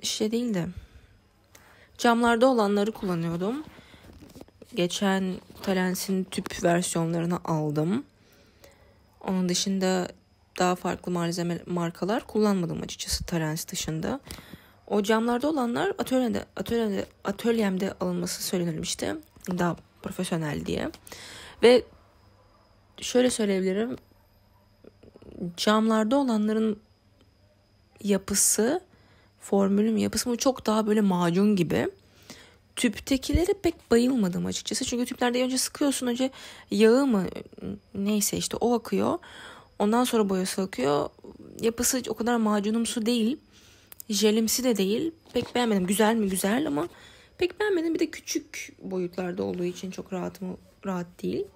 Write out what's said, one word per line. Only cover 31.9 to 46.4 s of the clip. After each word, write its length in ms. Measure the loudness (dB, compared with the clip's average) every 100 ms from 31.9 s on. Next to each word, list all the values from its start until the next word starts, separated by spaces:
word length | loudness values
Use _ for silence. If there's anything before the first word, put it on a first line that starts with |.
| -6 _ -20 -20 -20 -20 _ _ -2
Tüptekilere 800 | -2 -2 -2 -2 2 2 2 0
pek 280 | -2 -2 2
bayılmadım 540 | 4 4 2 0 -2 -4
açıkçası. 400 | -6 -6 -6 -4
Çünkü 200 | -4 -4
tüplerde 380 | -2 0 0
önce 140 | 0 -2
sıkıyorsun, 500 | -4 0 0 0 -2
önce 240 | 0 -2 -4 -18 -16 -4
yağı 360 | 4 6 6 4
mı, 180 | 2 0 -6 -14 -14 -12 -12 _
neyse 440 | -6 -2 0 0 -2
işte 200 | -4 -2
o 160 | 0
akıyor. 460 | 0 0 -2 0 -2 -8 -20 -18 -20 -12 -2
Ondan 240 | 2 2
sonra 260 | 2 2 2
boyası 320 | 2 -2 -2
akıyor. 480 | -4 -2 0 0 -2 -8 -20 -20 -18 -4
Yapısı 400 | -2 0 0 0 -2
o 60 |
kadar 220 | -2 0 2
macunumsu 720 | 2 2 0 0 -2 -2 0
değil. 320 | 2 0 -2 _ -20 -20 -20 -20 -14 -4
Jelimsi 540 | 2 4 4 2 0
de 140 | 2 2
değil. 340 | 2 0 -2 -6 -6
Pek 220 | -4 -2 0
beğenmedim. 320 | 2 2 2
Güzel 280 | 4 4 4
mi? 140 | 2
Güzel 380 | 0